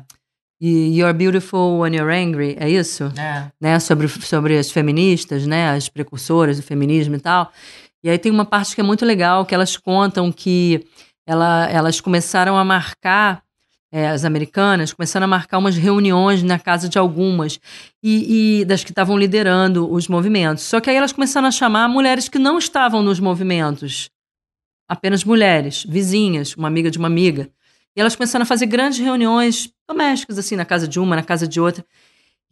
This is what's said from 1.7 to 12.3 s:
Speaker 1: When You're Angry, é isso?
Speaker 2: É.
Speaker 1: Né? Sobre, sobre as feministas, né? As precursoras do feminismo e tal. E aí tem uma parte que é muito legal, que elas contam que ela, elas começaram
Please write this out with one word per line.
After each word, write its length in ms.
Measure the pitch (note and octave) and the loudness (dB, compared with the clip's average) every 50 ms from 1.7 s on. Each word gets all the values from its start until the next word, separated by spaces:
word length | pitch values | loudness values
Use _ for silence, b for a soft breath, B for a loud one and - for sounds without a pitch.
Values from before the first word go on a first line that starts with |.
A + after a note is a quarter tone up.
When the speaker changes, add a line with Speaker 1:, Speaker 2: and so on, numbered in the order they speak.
| F3 E3+ | 0 0
Speaker 1:
When 140 | E3+ D#3+ D#3+ | 0 0 -2
You're 160 | D#3+ D3+ D#3 E3+ | -2 -2 -2 -2
Angry, 400 | F#3 F3+ E3+ D#3 C#3+ C#3+ C#3+ C#3 - | -2 -2 -2 -2 -2 -4 -4 -4 -4
é 100 | D3+ D3+ | -2 0
isso? 420 | F3+ F#3+ E3 - - - C#3+ C#3+ B2+ | 0 0 0 -2 -6 -8 -8 -8 -8
Speaker 2:
É. 280 | C#3 D3+ D#3 D3 C#3+ C#3+ C#3+ - _ | -8 -8 -8 -8 -8 -10 -14 -10 _
Speaker 1:
Né? 200 | D3+ D#3 E3 E3 | 0 0 2 2
Sobre, 280 | E3 - D#3+ D3 D#3 | 2 0 0 0 0
sobre 500 | C#3+ - - - - E3+ D3+ D3+ D3+ D#3 | -2 -4 -8 -6 -4 -2 -2 0 2 0
as 140 | D3 C#3 - | 0 0 -2
feministas, 760 | - E3 D3+ D3 D3 E3 F#3 F#3+ F3 E3 - - C#3+ C#3 C#3+ | -2 -2 0 0 2 2 2 2 2 0 -2 -4 -6 -4 -2
né? 260 | D3 D#3 E3+ E3+ D3+ | -2 -2 0 0 0
As 180 | C#3+ C#3+ C3 - | 0 -2 -4 -6
precursoras 680 | - D3 C#3+ - C#3+ A#2+ - - E3 E3+ D#3+ D3 C#3+ | -8 -10 -10 -10 -12 -10 -4 0 2 2 2 2 0
do 60 | C#3+ C#3+ | -2 -6
feminismo 520 | - D3 C#3+ C#3 C#3+ D#3 D#3+ D3 D3 D3 | -6 -4 -2 0 2 2 0 0 0 -4
e 40 | C#3 | -4
tal. 320 | - - F3+ F3+ E3+ B B B B B B B B B B _ - | -2 0 0 0 0 B B B B B B B B B B _ -2
E 60 | E3 | 0
aí 80 | E3+ | 0
tem 140 | E3+ - A3 | 0 2 2
uma 140 | G#3+ G#3+ G3+ | 2 2 2
parte 280 | - G#3 G3+ G3 - - | 0 0 -2 -2 -4 -4
que 60 | - | -2
é 20 | G3+ | 0
muito 220 | G3 G#3+ G#3+ A#3 | 0 0 2 2
legal, 400 | A#3 G#3+ F3+ F3 F3 F3+ F#3+ F#3 | 0 2 2 2 2 2 0 0
que 80 | - F#3+ | 0 0
elas 200 | F3+ F#3 F3+ - | 0 0 -2 -4
contam 560 | - _ F#3+ F#3 G3 G3+ G3 F#3+ F#3+ F3+ F3 | -6 _ 0 0 2 2 0 0 0 -2 -2
que 540 | E3 - - F#3+ F3+ F3+ F3 F3 E3 D#3+ b b b b b b b _ _ | -4 -4 -2 0 2 2 2 2 0 0 b b b b b b b _ _
ela, 400 | D#3+ E3 E3 E3+ E3+ E3+ E3 E3 - | -2 0 0 2 2 2 2 0 0
elas 300 | E3+ D#3+ D#3 D#3+ D#3+ - | 0 0 0 0 -2 -2
começaram 580 | - F#3+ F3 E3+ E3+ - | -2 0 0 0 0 0